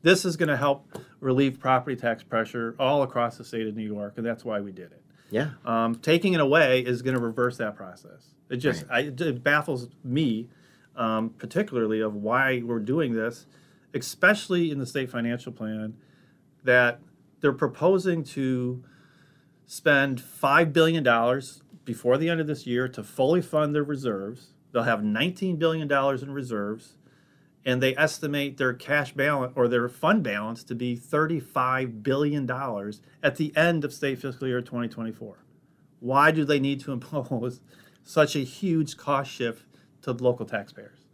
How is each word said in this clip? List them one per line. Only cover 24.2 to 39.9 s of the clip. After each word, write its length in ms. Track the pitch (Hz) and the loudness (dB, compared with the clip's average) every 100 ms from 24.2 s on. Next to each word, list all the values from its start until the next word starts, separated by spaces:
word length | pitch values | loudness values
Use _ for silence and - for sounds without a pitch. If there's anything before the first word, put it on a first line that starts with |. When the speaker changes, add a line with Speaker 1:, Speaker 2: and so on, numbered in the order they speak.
| 98 123 - _ _ | -6 -12 -20 _ _
Speaker 1:
They'll 120 | 120 | -2
have 200 | 117 110 | 0 0
nineteen 540 | 104 107 165 180 190 165 | 0 0 -2 -2 -4 0
billion 300 | 160 160 147 | 0 0 0
dollars 340 | 143 139 131 | 2 2 -2
in 100 | 139 | -6
reserves, 680 | 139 123 110 101 110 - _ _ _ _ _ _ _ 131 | -8 -6 -4 -4 -6 -12 _ _ _ _ _ _ _ -2
and 160 | 127 | 2
they 140 | 135 131 | 2 2
estimate 600 | 151 - 151 143 143 131 | 0 0 -4 -4 -4 -2
their 160 | 131 | -2
cash 400 | 123 - 147 135 | -2 -2 -2 0
balance 400 | - 139 143 127 131 | -2 0 0 -2 0
or 120 | 120 | 2
their 200 | 120 120 | 2 -2
fund 340 | - 156 214 | -2 2 2
balance 400 | 135 104 107 117 - | 0 -4 -6 -10 -10
to 100 | 117 | -6
be 200 | 123 120 | -4 -6
thirty-five 1080 | - 151 156 165 123 139 127 131 127 110 | -2 0 0 -2 -4 -2 0 0 -2 -4
billion 420 | 107 135 147 147 127 | 0 2 2 0 -4
dollars 560 | 127 135 104 101 104 - _ | -4 -4 -6 -8 -12 -18 _
at 140 | 147 - | -2 0
the 180 | 151 151 | -2 2
end 280 | 170 165 | 4 2
of 100 | 147 | -2
state 260 | - 139 127 | -4 -4 -4
fiscal 280 | 135 127 131 | -8 -6 -2
year 140 | 123 | -2
twenty 260 | 123 123 117 | -4 -6 -6
twenty-four. 500 | 113 113 104 110 - _ _ _ _ _ _ | -8 -10 -10 -16 -18 _ _ _ _ _ _
Why 320 | 120 135 151 | 0 6 6
do 140 | 160 143 | 4 2
they 140 | 147 | 2
need 200 | 139 135 | 2 -2
to 100 | 139 | -6
<laughs> 60 | 127 | -8
impose 640 | - 151 127 123 120 123 _ - - _ | -6 -8 -4 -4 -4 -8 _ -20 -20 _
such 320 | - 170 147 147 | -4 2 2 2
a 40 | |
huge 580 | 131 - 196 160 151 - | -6 -4 0 0 0 -4
cost 340 | - 139 131 | -2 -2 -2
shift 340 | - 120 113 _ _ _ | -6 -6 -6 _ _ _